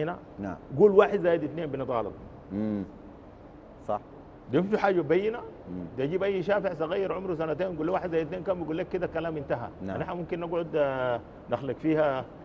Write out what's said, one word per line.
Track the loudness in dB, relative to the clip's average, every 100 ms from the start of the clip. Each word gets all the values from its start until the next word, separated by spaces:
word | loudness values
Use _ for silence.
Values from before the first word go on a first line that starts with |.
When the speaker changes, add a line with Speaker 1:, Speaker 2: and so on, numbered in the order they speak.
Speaker 1:
هنا، | -2 -4 -10 -8
Speaker 2:
نعم. | -6 -8 -2 6
Speaker 1:
قول | 8
واحد | 10 8 6
زائد | 4 4
اثنين | 2 -4 -4
بنطالب. | -4 -2 0 -2 -6 -14 -16 -8
Speaker 2:
مم. | -4 -2 -2 -4 -10 -18 -18 -18 -20 -20 -20 -20 -10 -4
صح. | -4 -6 -18 -18 -18 0
Speaker 1:
دي | 2
مش | 2 2
حاجة | 4 4
بينة. | 4 2 2 -2
Speaker 2:
مم. | -8 -14 -10 -8 -6 -4
Speaker 1:
ده |
يجيب | -2 0
أي | 0 0
شافع | 2 2 2
صغير | -2 0 0 0
عمره | -2 -2 -2
سنتين، | -2 0 -2 -2
قول | 0
له: |
"واحد | 0 0
زائد | 0 0
اثنين | -2
كم؟" | -2 -2
يقول | -2 -2
لك: | -2
"كده"، | -2 -2
كلام | -2 -2 -2
انتهى. | -2 -4 -4 -8
Speaker 2:
نعم. | -6 -4
Speaker 1:
نحن | -4 -6
ممكن | -4 -4
نقعد، | -2 -2 0 2
آه، | 2 2 0 0 -4 -14 -4
نخلق | -4 -2 -2
فيها، | 2 4 4 2 -4 -12